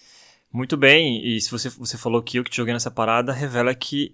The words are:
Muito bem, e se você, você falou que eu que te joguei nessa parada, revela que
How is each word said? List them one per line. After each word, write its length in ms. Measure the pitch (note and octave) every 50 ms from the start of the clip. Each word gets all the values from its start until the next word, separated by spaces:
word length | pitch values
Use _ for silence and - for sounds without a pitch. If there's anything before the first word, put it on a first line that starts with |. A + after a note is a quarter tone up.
| _ - - - - - _ _ _ _ -
Muito 180 | A#2+ C3 B2+ E3
bem, 500 | C#3+ C#3 C3+ C#3+ D#3+ E3 C#3+ A#2+ G#2+ -
e 140 | A#2+ A2+ A2
se 100 | - -
você, 200 | B2 A2+ - B2+
você 280 | - - A#2+ A2+ -
falou 240 | A#2 - A#2+ A2+ A#2
que 160 | A#2 - -
eu 60 | B2 B2
que 60 | -
te 80 | -
joguei 160 | - A#2+ A2+ A#2+
nessa 180 | A#2+ - B2
parada, 400 | - - A2+ A2 A2+ A#2+ B2 B2+
revela 420 | C3+ B2+ D3 C#3 B2 A#2+ A#2+ B2+ C3
que 400 | B2+ - - D3 C#3+ C#3+ C#3+